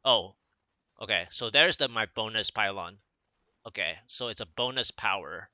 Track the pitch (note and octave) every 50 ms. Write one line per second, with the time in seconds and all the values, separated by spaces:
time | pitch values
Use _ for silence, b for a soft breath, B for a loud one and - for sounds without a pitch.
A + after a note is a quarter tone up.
0 | _ C3+ B2 G#2+ F2 F#2 - _ _ _ _ _ _ _ _ _ _ _ _ -
1 | - G2+ G#2+ F2+ F2+ - - - B2 A2 G#2+ C#3+ D#3+ F#3 E3 - D3 B2+ A#2 A2+
2 | G#2+ - _ A#2 A2 A2 A2 A2 G2+ - - A2 G#2 G2 G2 G2 F2 E2+ G2 G#2
3 | _ _ _ _ _ _ _ _ _ _ _ _ _ A2+ - G#2 F2+ D#2+ E2 -
4 | _ - - - B2+ A#2+ G#2+ - C3 - _ - B2 B2 C3 C3 A#2+ - - -
5 | A#2 G#2+ F#2+ G2 D#2+ C#2+ F2 E2+ - -